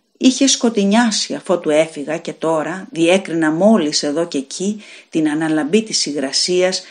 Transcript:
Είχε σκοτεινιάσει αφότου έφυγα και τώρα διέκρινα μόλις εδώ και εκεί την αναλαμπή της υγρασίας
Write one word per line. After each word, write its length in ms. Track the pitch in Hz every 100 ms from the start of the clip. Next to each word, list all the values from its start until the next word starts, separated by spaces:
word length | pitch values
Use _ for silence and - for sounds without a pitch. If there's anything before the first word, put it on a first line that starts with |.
| _ -
Είχε 260 | 262 254 269
σκοτεινιάσει 880 | - 233 226 196 214 240 208 -
αφότου 360 | 143 - 175 156
έφυγα 480 | 151 160 156 143 160
και 140 | 160
τώρα 540 | 151 160 160 147 185 190
διέκρινα 600 | 165 165 190 196 165 156
μόλις 520 | 160 202 220 151 151
εδώ 240 | 147 147 170
και 120 | 143
εκεί 460 | 131 - 190 214 - - -
την 180 | 165 156
αναλαμπή 540 | 151 160 156 147 202
της 240 | 220 - -
υγρασίας 760 | 147 135 - - 180 185 185 -